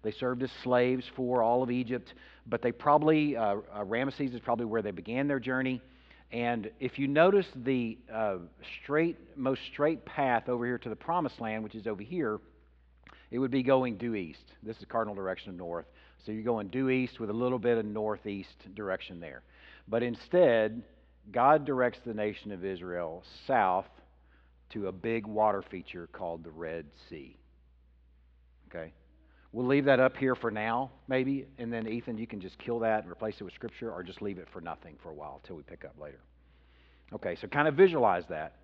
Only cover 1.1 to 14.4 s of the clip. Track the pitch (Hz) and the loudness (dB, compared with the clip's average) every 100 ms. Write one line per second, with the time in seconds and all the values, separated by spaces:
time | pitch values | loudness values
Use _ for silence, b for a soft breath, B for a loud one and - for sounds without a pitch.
1.1 | - 123 123 113 120 127 123 117 123 - | -6 0 2 4 4 2 0 0 -4 -6
2.1 | - B B - 113 120 - 147 147 151 | -20 B B -4 0 0 2 4 6 6
3.1 | 156 147 120 110 101 - 104 98 113 135 | 4 4 2 0 0 -4 -8 -4 -2 -2
4.1 | - 135 120 127 117 117 113 104 87 90 | -2 -6 -4 -2 -2 0 -2 -2 -6 -6
5.1 | 123 143 139 120 131 131 127 B B B | -2 0 0 0 0 0 -4 B B B
6.1 | B B 117 120 117 107 - 127 - 139 | B B -2 0 -2 -4 -6 -6 -2 2
7.1 | 143 180 196 180 131 123 131 113 110 - | 6 6 6 2 -4 0 0 0 -6 -8
8.1 | 113 110 92 87 - - - - 151 165 | -2 -2 -2 -8 -18 -16 -16 -2 2 2
9.1 | - - - 131 131 - - 147 147 - | -2 -14 -4 -2 -2 -6 0 0 0 -6
10.1 | - 135 117 117 123 120 123 120 107 - | -2 2 2 2 -2 0 -2 -4 -8 -2
11.1 | 175 143 - 113 110 107 110 107 101 104 | 0 -2 -4 -6 -4 -6 -8 -6 -6 -6
12.1 | 175 123 107 - - _ _ _ _ - | -4 -2 -4 -8 -20 _ _ _ _ -20
13.1 | B B 120 135 135 127 131 127 101 120 | B B -4 0 0 4 4 2 -4 -4
14.1 | 107 85 73 | -4 -6 -12